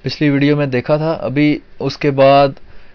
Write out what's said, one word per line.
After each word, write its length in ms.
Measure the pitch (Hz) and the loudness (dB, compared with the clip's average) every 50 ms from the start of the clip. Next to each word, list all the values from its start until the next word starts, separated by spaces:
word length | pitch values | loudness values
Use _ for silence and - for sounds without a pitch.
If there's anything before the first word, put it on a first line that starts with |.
| - | -10
पिछली 260 | 135 - - 151 147 | -10 -6 -2 -2 0
वीडियो 280 | 139 139 143 147 147 | 0 2 2 0 0
में 120 | 147 147 139 | 0 -2 -2
देखा 280 | 127 123 120 - 151 | -4 -4 -2 -2 -2
था। 160 | 151 156 160 165 | -2 -2 -4 -4
अभी 340 | - - - 127 143 147 151 143 - - - - - | -4 -6 -4 -2 0 0 0 0 -2 -6 -12 -12 -8
उसके 300 | 123 139 - - - 147 | -8 -8 -6 -4 -4 -2
बाद 480 | 135 135 135 135 139 139 143 139 143 - - - - - - - | 2 4 4 6 6 6 4 2 0 -6 -16 -20 -20 -20 -20 -20